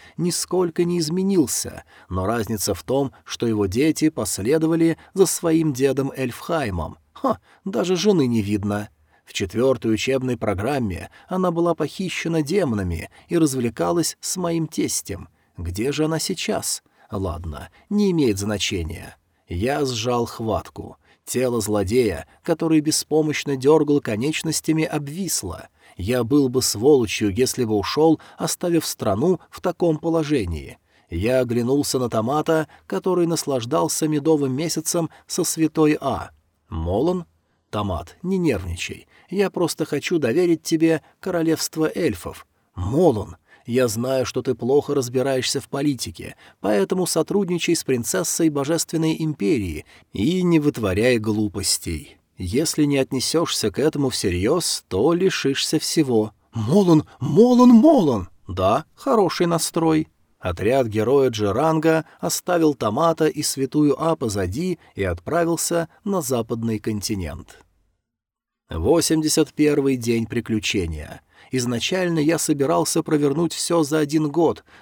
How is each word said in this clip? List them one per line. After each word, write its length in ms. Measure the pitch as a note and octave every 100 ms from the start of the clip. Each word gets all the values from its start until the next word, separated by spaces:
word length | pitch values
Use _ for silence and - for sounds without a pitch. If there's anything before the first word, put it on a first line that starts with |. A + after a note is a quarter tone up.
| - -
нисколько 680 | F3 - - F3+ F3 E3+
не 160 | F3 F3
изменился, 880 | D3+ F3+ F#3+ F#3+ B2 - G2+ - - - -
но 200 | F2+ F#2+
разница 480 | A#2 G#2 G#2+ - F#2+
в 80 |
том, 300 | - C3+ C3+ -
что 240 | - - A#2
его 180 | G#2 G2
дети 440 | G#2+ D#3 D3+ D#3
последовали 920 | - G#2+ - G#2+ D#3+ D#3+ E3 E3 D#3 - F#3
за 100 | F3
своим 480 | - E3+ D#3+ D#3
дедом 380 | B2+ C3+ C3+ C3+ C3+
Эльфхаймом. 840 | B2+ - - E3 A#2+ F2 D#2 - _
Ха, 260 | - C4+ - _ _ G3
даже 300 | A3 F3 F3+
жены 320 | G#3 F3+ B2+
не 160 | A#2
видно. 460 | G2+ G#2 G2+ G2+ G#2 _ _ _ -
В 80 |
четвёртой 600 | - F#2+ G#2 C3+ B2 A2+ G#2+
учебной 420 | B2+ C3 B2+ A#2+
программе 720 | A2 F#2+ A2+ C#3+ A2 E2+ - - -
она 220 | F#3 F3+
была 240 | E3+ E3+
похищена 720 | D#3+ D3 - F3+ - E3 E3
демонами 680 | C#3+ G3 D3 G#2 F#2 E2+ - - _
и 120 | E3+
развлекалась 760 | D3+ C3 A#2 A#2 F3 E3+ D#3 -
с 160 | - F#3
моим 300 | F3 E3 D#3
тестем. 640 | - C#3+ - - G2 - _ _ -
Где 340 | E2+ F#2 C3
же 140 | C#3 D#3
она 140 | D#3+
сейчас? 640 | - F#3 - F#3 - - - _ _
Ладно, 600 | G2+ F#2 D#2+ E2+ C#2+ - _ _
не 220 | G3+ G3
имеет 260 | E3 B2+ G2
значения. 800 | G#2 G#2 - F#2+ D#2+ F2 F2+ - _ _ _
Я 360 | F2 A#2+ D3
сжал 440 | C3+ A#2 A#2+ A#2+ A#2+
хватку. 680 | - A2+ G2 - - - - _ _ -
Тело 340 | B2 B2+ A#2+
злодея, 680 | G#2 G#2 F#2 B2+ A2 D2+ - _
который 380 | - D#3+ E3 D#3
беспомощно 800 | D3+ - - D#3 D3+ C#3+ D3 C3+
дёргал 420 | C3 D#3 D3 D3
конечностями, 840 | - G#2+ C#3+ D#3 D#3+ D3 - D#3 D#3+
обвисло. 840 | D3+ C#3+ E3 F3+ - F2+ - - _ _ -
Я 260 | F#2 B2
был 240 | A2+ C#3+ C3
бы 140 | B2+
сволочью, 720 | - G#2 C3 C#3 A2 - G#2
если 320 | F#2+ B2+ - A2+
бы 80 |
ушёл, 480 | G#2+ G2 D3 D#3+ D3+ - -
оставив 480 | F3+ - F3+ E3 -
страну 560 | - A2+ G2 E3+ E3 -
в 100 | -
таком 380 | F3+ - E3+ D3+
положении. 800 | E3 E3 D3 C#3+ F2+ D#2 C#2 - _ _ _
Я 320 | E2+ A2 C3
оглянулся 580 | A#2+ A#2 A#2+ C#3+ C#3+ C3+
на 100 | B2
Томата, 600 | A#2 A2+ D3 D3+ D#3+ - - -
который 420 | F#3+ F#3 F3 E3
наслаждался 800 | D#3+ - C3 A#2 E3 D#3+ - D#3
медовым 460 | D3+ D3+ D#3 C3+
месяцем 560 | B2+ E3 D#3+ - F3 D#3+ - -
со 180 | -
святой 540 | E3 E3 D#3 D#3+ D3+ D3+
А. 300 | C3+ G#2 - - _ _ _
«Молон?» 560 | D#2+ E2+ G2+ E3 F3+ E3 _ _ _ _
«Томат, 460 | G#2+ G2 E2 E2 -
не 140 | F3+ F#3+
нервничай. 680 | E3 G2 F2+ F2 - - - _ _
Я 200 | G3 F#3+
просто 340 | - D#3+ -
хочу 360 | D#3+ C#3+ - F3
доверить 440 | B2 D3 F3 D#3+
тебе 380 | - E3 E3 D#3 - _
королевство 720 | F#3+ F3 D#3+ D3+ - D#3 D#3
эльфов». 540 | F#3+ D#3+ F#2 - - - _ _ -
«Молон, 600 | F2+ C#3+ F3 G#2+ E2+ - _ - -
я 220 | B2 B2
знаю, 360 | A2 B2+ C3 A#2+
что 160 | B2+
ты 120 | C3 A#2+
плохо 380 | A#2+ C#3+ C#3
разбираешься 680 | C#3+ A#2+ B2+ C3+ C3 - C#3
в 80 | -
политике, 680 | C#3+ D3 B2+ - - - - - _
поэтому 440 | G3 G#3 F#3+ F#3 E3+
сотрудничай 680 | E3 D#3 G3 F3+ F3 - E3
с 80 |
принцессой 640 | - B2 A#2 F#3 F3 - E3
Божественной 680 | C#3+ C#3 E3 - E3 D#3+ -
Империи 640 | D#3 D3+ G3 C3+ F#2 D2 - - _
и 280 | - B2+ F#3
не 160 | F3+ D#3+
вытворяй 580 | D3 B2+ G2+ F#2 B2 A#2+
глупостей». 1000 | A2 G#2+ G#2 G2+ F#2+ - - D#2 - - _ -
Если 460 | F2+ A#2+ D#3+ - D3
не 120 | C#3
отнесёшься 720 | C3 C3 - D#3+ D#3+ - G#2+
к 80 | A#2
этому 300 | D3+ D3 C3+
всерьёз, 760 | - G2+ F2 G#2+ E3+ - - -
то 260 | F#2 C#3+
лишишься 680 | F3 F#3 - C#3 C3+ - D#3
всего. 540 | - E3+ C3+ A2+ G#2+ - _
Молон, 520 | A#2 G#2+ G3 F3+ D#3 - -
Молон, 500 | B2+ D3+ B3 B3 B3
Молон! 600 | A3+ D4+ C#4 D3+ G#2+ F#2+ - -
Да, 380 | F#2 F#2+ B2+ - -
хороший 520 | C#4 A#3 F3 - F3
настрой. 600 | E3 - E3+ D#3+ D#3 D#3 _ _ _
Отряд 480 | - E2+ G2 C3+ A#2
героя 420 | G#2+ A2 C#3 C3
Джеранга 720 | A2 G#2 A2 D#3+ D#3+ D#3+ D#3+ - -
оставил 560 | F3+ - - F3 D#3 C#3
Томата 500 | G#2+ A#2+ E3 D#3+ D#3
и 160 | D3+
Святую 600 | C#3+ C3+ C3+ D3+ D3 C3
А 140 | D#3+ D#3
позади 600 | A#2 G2+ F2+ A#2 F3+ E3 _ -
и 80 |
отправился 840 | F#2+ E2+ - E3+ E3 D#3+ - E3+ E3 _
на 180 | G3+ F#3+
западный 560 | B2+ B2 A2+ A#2 A2+ G#2+
континент. 840 | A#2 G#2 - G2+ D#2+ D2+ - - _ _ _ _ _ _ _ _ _ _ _
Восемьдесят 840 | E2 G#2 E3 - D#3+ D#3 D#3+ D3+
первый 440 | - D3 C#3+ C3+ B2+
день 300 | A#2 A#2 A2+
приключения. 960 | A#2+ - G#2+ - G#2 E2+ D#2 D2+ - _ _ -
Изначально 680 | C3 A#2+ A#2+ - F#3 F3+ E3
я 180 | D3 D#3+
собирался 640 | - C#3+ C#3 E3+ D#3 E3+
провернуть 520 | D#3+ D3+ D3 C#3+ E3
всё 280 | - - E3+
за 180 | C#3+ D#3
один 300 | C#3+ D#3 D3+
год, 340 | D#3 D3+ - - -